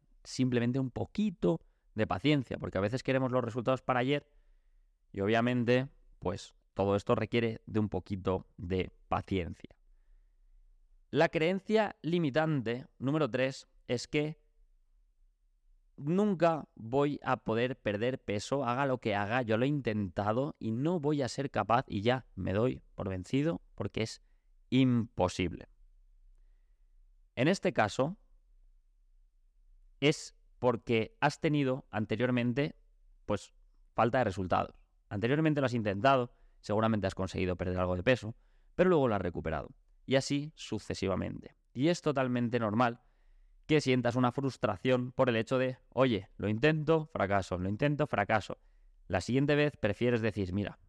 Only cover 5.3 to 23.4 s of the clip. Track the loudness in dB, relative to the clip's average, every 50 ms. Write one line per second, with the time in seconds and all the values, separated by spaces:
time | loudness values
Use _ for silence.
5.3 | 2 2 2 2 0 0 2 2 2 2 2 -2 -8 _ _ -20 -14 -8 -6 -6
6.3 | -6 -6 -10 -16 _ _ _ _ -4 0 2 2 2 2 2 0 0 0 0 0
7.3 | 0 0 0 0 -4 -6 _ -4 -2 0 0 0 -2 -4 -6 -6 -8 -4 -2 -2
8.3 | -2 -2 -4 _ _ -12 -6 -2 -2 -2 -2 -4 -8 -18 _ -4 -4 -4 -2 -2
9.3 | -2 -2 -2 -4 -10 -14 -16 -20 _ _ _ _ _ _ _ _ -20 -20 _ _
10.3 | _ _ _ _ -20 -20 -20 _ _ _ _ _ _ _ _ _ 0 2 2 2
11.3 | 2 0 0 0 0 -2 -2 0 0 0 0 0 -4 _ -4 -2 0 0 0 2
12.3 | 2 2 2 2 0 -2 -2 -4 -6 -6 -8 -14 _ -6 -2 -2 0 0 0 0
13.3 | 0 0 -2 -2 -4 -8 -16 _ _ _ _ -6 -4 -4 -4 -2 -2 -2 -2 -4
14.3 | -6 -12 _ _ _ _ _ _ _ _ _ _ _ _ _ _ _ _ _ _
15.3 | _ _ _ _ _ _ _ _ _ _ _ _ _ -8 -4 0 0 2 2 2
16.3 | 2 2 2 2 2 0 -4 -10 _ -16 -8 -2 0 2 2 2 0 -4 -4 -2
17.3 | -2 -2 -2 -2 0 0 0 -2 -2 -4 -4 -4 -2 0 -2 -2 -4 -4 _ -4
18.3 | -4 -4 -4 -2 -4 -2 -2 -2 0 0 0 0 -2 -2 -2 -2 -2 0 0 0
19.3 | -2 -2 0 0 0 2 2 0 0 0 -2 -2 -2 -2 -2 -4 -4 -2 -2 0
20.3 | 0 0 -2 -4 -6 -8 -6 -4 -2 -2 0 0 0 0 0 0 0 0 -2 -4
21.3 | -4 -6 -6 -4 -2 -2 0 2 2 2 2 0 -4 0 2 2 2 0 -2 -8
22.3 | -10 -6 -4 -2 0 2 2 0 -2 -4 -10 _ -12 -8 -8 -6 -6 -8 -6 -4
23.3 | -2 -2